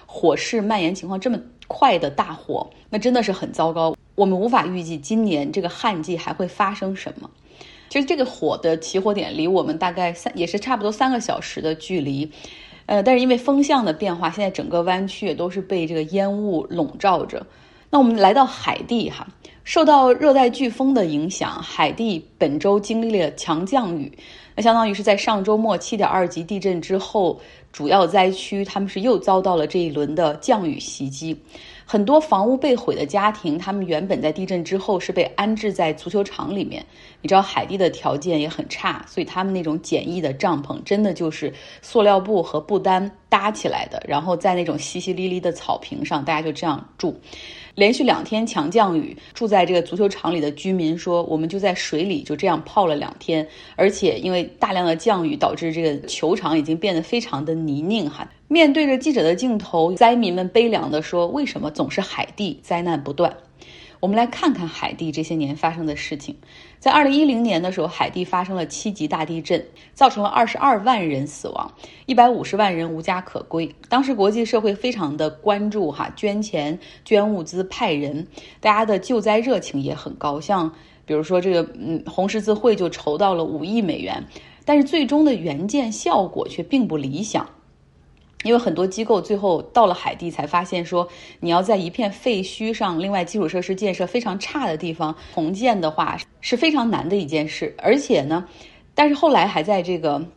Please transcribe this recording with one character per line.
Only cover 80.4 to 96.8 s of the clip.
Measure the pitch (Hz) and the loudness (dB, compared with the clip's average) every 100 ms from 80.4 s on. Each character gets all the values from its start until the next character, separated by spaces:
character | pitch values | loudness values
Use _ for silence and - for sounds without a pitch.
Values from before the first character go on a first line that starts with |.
| - 196 160 - - - - | -2 0 -2 -6 -20 -18 -4
比 | |
如 | 151 | -2
说 | 156 185 | 0 0
这 | 180 | 2
个， | 170 160 | 2 0
嗯， | - 139 160 - | -6 -6 -6 -6
红 | - 196 | -2 -2
十 | 214 | 0
字 | 208 | 0
会 | 208 240 208 | 2 4 2
就 | 175 | 0
筹 | - - 151 | -4 -2 2
到 | 196 | 2
了 | 180 | 2
五 | 165 151 156 | -2 -4 -4
亿 | 226 | -2
美 | 196 - | 0 -2
元， | 90 - - - - - - | -6 -8 -10 -18 -20 -12 2
但 | 294 | 4
是 | |
最 | 277 330 254 | 4 2 2
终 | 294 302 | 4 4
的 | |
援 | 226 165 139 196 | 2 -2 -4 -2
建 | 285 233 | -2 -2
效 | 214 - 294 185 | -2 0 2 2
果 | - - | -2 -6
却 | - | -6
并 | 170 277 208 | 0 0 2
不 | 156 | -2
理 | 135 143 | -4 -6
想。 | 214 135 - - _ _ _ _ _ _ _ - | -4 -4 -6 -14 _ _ _ _ _ _ _ -8
因 | 214 | 2
为 | 240 | 2
很 | 240 160 | 2 0
多 | 185 | -2
机 | 185 | -2
构 | 226 214 | 0 0
最 | 170 202 | 2 0
后 | 196 160 - | 2 0 0
到 | - 214 | 4 4
了 | 180 | 4
海 | - | -4
地 | - 170 | -6 -8
才 | - 147 | -6 -2
发 | 175 | 0
现 | 180 180 170 | 0 -4 -2
说， | 175 175 - - - | -2 -2 -6 -20 -8
你 | 170 | 2
要 | 170 | 2
在 | 190 208 | 4 2
一 | 170 | 0
片 | - 214 | -2 -4
废 | 196 - 214 | -2 -2 0
墟 | 190 - 220 | -2 -6 -6
上， | 220 202 165 | -2 -2 -2
另 | 190 | -2
外 | 202 175 | -2 -2
基 | 214 | -2
础 | 160 | -2
设 | 180 | -2
施 | 180 | -4
建 | 190 208 | -2 -2
设 | 180 180 | -2 -2
非 | 247 | -2
常 | 233 190 | -2 -6
差 | - 302 233 | -6 -4 -4
的 | 156 | -4
地 | 175 | -6
方 | 165 185 320 - | -4 -4 -6 -10
重 | - 160 | -4 -4
建 | 190 247 214 | 0 0 2
的 | 160 | 0
话， | 156 165 - - _ | 0 -2 -4 -12 _
是 | - 240 | -4 0
非 | 320 | 2
常 | 294 | 2